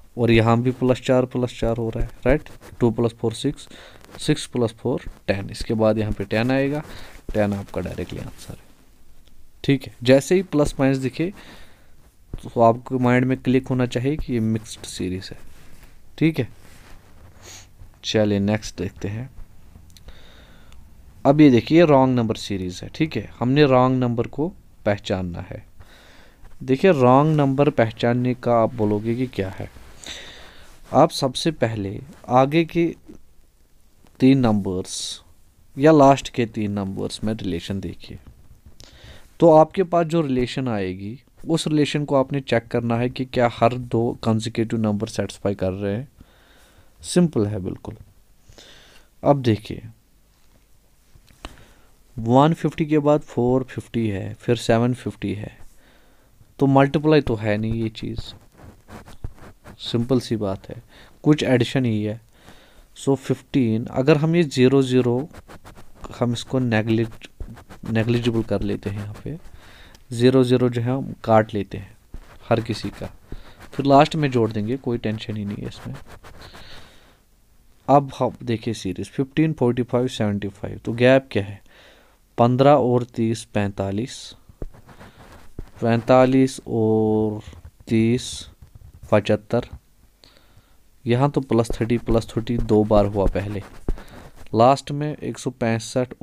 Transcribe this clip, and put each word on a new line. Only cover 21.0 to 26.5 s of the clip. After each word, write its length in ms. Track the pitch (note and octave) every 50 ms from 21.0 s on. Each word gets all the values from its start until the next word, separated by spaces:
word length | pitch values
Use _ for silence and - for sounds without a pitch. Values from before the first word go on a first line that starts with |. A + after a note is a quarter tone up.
| - - - - -
अब 160 | C3+ C#3+ D3+
ये 100 | D3+ C#3+
देखिए 340 | B2 A#2 A2+ - D3+ E3 F3
रॉन्ग 320 | D#3 D3 C3+ C3 C3 B2+
नंबर 200 | B2 A#2 A2 A2
सीरीज 440 | - - - G#2 F#2+ F#2 F2+ F2+ - -
है, 80 | - -
ठीक 220 | - D#3 D#3 -
है, 120 | A#2 G2 - - -
हमने 260 | A#2 B2 C3 D3 D3+
रॉन्ग 340 | C#3 C3 B2+ B2+ B2+ C3 B2+
नंबर 260 | B2+ A#2+ A#2+ A#2 A#2
को 220 | A#2 - - D3 F3+ - - - - - - -
पहचानना 540 | G#2+ G2+ G2+ - - G#2+ F#2 F#2+ F2+ E2+ F2+
है। 240 | F#2 - - - - - - - - - - - - - - - - - - - - -